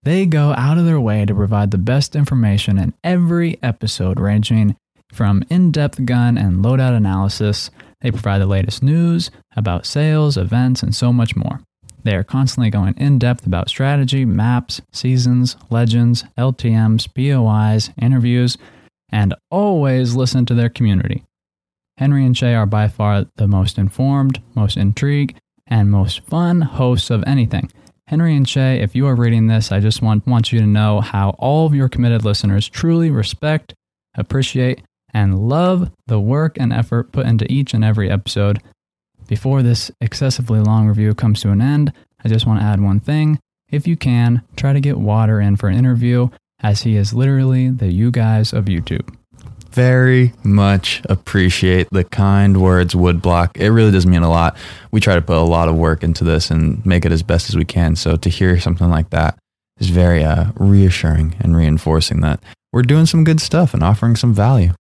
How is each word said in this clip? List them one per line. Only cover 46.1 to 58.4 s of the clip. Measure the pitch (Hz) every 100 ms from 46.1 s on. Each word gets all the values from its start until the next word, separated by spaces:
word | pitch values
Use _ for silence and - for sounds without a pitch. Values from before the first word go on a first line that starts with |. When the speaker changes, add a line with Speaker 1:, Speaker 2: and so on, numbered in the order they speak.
| 123 123 - _ _
Speaker 1:
as | 110 101
he | 117 107
is | 101
literally | 113 135 135 131 131 127
the | 127 98
you | 90 117
guys | 123 110 110 110
of | 113 98
YouTube. | 85 - - - - _ - - - -
Speaker 2:
Very | - 127 127 127 127 123 -
much | 101 101 98 98 - - -
appreciate | 92 - 98 90 - 92 90 87
the | 95
kind | 87 - 98 98 101 95
words, | 92 90 90 90
Woodblock. | 87 85 90 85 87 -
It | 98
really | 113 110
does | 95 90
mean | 87
a | 85
lot. | 82 82 - - - -
We | 107
try | 104
to | 87
put | 80 82
a |
lot | 82 85 82
of | 80
work | 82 80
into | 82 80
this | 85 78 -
and | 80 78 -
make | 95 87 85
it |
as | 82
best | 82 85 -
as | 87
we | -
can. | 90 82 82
So | 82 82
to | 87
hear | -